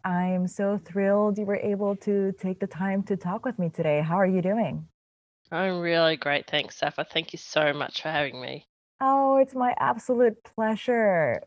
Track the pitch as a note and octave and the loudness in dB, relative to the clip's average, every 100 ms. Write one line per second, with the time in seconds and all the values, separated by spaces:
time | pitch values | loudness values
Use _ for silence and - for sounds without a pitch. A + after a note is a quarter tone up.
0 | F#3 F3+ F#3 F#3 F3+ - G3 G3+ - F#3+ | -2 0 0 0 -2 -2 -2 -2 -4 0
1 | G3 G3+ G#3+ G3+ G3+ G3+ G#3 G3+ G3+ G3 | 2 4 2 0 -2 -2 -2 -2 -2 -2
2 | G#3 G3+ G3 G3 F#3+ F#3 F#3+ D#3 F#3+ G3 | 0 0 0 -2 -4 -4 -6 -4 -2 -2
3 | G3 F#3+ F3 G#3+ B3+ - E3 - D#3 D3 | -2 -4 -4 -4 -4 -2 -2 0 0 0
4 | D#3 F#3 F#3+ F#3 F#3 A3 E3+ D#3 D#3+ _ | 2 2 2 2 2 0 -2 -4 -12 _
5 | _ _ _ _ _ E3+ F#3+ F3+ E3+ E3 | _ _ _ _ _ -2 -2 -2 0 4
6 | D#3+ D#3 C#3+ C#3+ - D3 C#3+ - D3 - | 4 2 0 -2 -2 -4 -4 -4 -2 -2
7 | D#3 E3 E3 E3 - D3+ D3+ C#3+ C3 - | -4 -4 -4 -8 -4 0 2 0 -4 -6
8 | D#3 D#3 C#3 B2 B2+ C#3 - _ _ - | -4 -2 -2 -6 -10 -12 -16 _ _ -4
9 | C4+ C#4 C4+ C4+ C4+ C4 B3 - C4 A#3 | 0 2 4 4 2 0 -2 0 0 -2
10 | - A#3+ A#3+ A3 - - A3 G#3+ - A#3 | 0 2 2 2 -8 -2 -2 0 0 2
11 | G#3+ F3 C#3 G2+ | 4 4 2 0